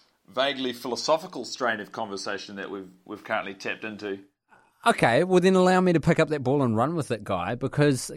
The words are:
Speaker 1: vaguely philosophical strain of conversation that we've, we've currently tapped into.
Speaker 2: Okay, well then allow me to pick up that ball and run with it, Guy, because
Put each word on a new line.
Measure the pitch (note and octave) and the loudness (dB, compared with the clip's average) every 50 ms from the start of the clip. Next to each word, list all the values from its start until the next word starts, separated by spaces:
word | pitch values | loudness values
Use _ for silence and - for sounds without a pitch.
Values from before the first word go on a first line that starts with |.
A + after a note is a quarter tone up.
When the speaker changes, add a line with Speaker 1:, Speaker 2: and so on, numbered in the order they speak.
| _ _ _ _ _ | _ _ _ _ _
Speaker 1:
vaguely | - - B2+ C3+ C#3+ C3+ B2+ C3 B2+ A#2+ | -8 -4 -2 -2 -2 -2 -2 -4 -6 -6
philosophical | - - B2+ A#2 - - D#3 D#3 D#3+ F#3 F3+ - C3+ A2 | -6 -8 -6 -6 -2 0 0 0 0 -2 -6 -12 -12 -12
strain | - - - B2+ A#2 A2 G#2+ | -10 -6 -2 -2 -2 -2 -2
of | G2 - | -6 -10
conversation | - A#2 A2+ G2+ G2 F#2+ - A2 G2 F#2+ - - G2+ | -10 -10 -8 -8 -8 -8 -6 -6 -8 -8 -10 -12 -12
that | G2 F2 - | -12 -10 -10
we've, | G2 G2 F#2+ F2+ - _ _ | -10 -10 -12 -14 -20 _ _
we've | - G#2 G2 - | -14 -14 -12 -6
currently | - A2 G2+ F2+ G2 G2 | -4 -4 -4 -4 -6 -10
tapped | - - A2+ F#2 - A2+ | -8 -8 -8 -8 -8 -8
into. | A2 G#2+ G2 G#2 G2+ G2 G2 - _ _ _ _ _ _ _ _ _ _ _ - | -10 -10 -8 -8 -8 -8 -8 -12 _ _ _ _ _ _ _ _ _ _ _ 0
Speaker 2:
Okay, | A#3 - - D#3 A#2+ A#2 C#3+ F3+ | 0 2 2 2 2 4 2 4
well | F#3 F#3 F3+ | 4 4 4
then | F3 F#3+ F#3+ | 6 6 6
allow | F#3 F3+ F#3 F#3 F#3 | 6 6 6 6 4
me | F#3 F3+ E3+ | 4 4 2
to | D3+ | 4
pick | - E3+ D#3 D#3+ | 4 2 4 4
up | D#3+ C#3+ | 2 2
that | D3+ C#3+ A#2+ | 0 -2 0
ball | B2 C#3+ D3 | 0 2 2
and | C3 A#2+ G#2+ | 2 2 2
run | A2 B2 D3+ F3 | 2 2 2 0
with | D#3+ B2 - | -2 -4 -4
it, | A#2+ G#2+ G2+ | -4 -6 -4
Guy, | - G2 F2 F2 G2 B2 | -4 -4 -2 -2 -4 -4
because | B2 C#3 C3 - D3 C#3+ D3 C3 B2 - - - | -4 -4 -2 2 4 4 4 4 2 -2 -8 -12